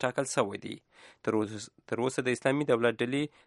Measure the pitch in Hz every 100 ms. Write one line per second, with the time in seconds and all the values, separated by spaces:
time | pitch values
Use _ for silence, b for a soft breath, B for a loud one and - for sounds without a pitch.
0 | 127 123 139 - 104 101 101 107 _ B
1 | B B - 107 104 107 - _ - 113
2 | 127 - 127 120 135 139 143 120 117 113
3 | 120 139 147 b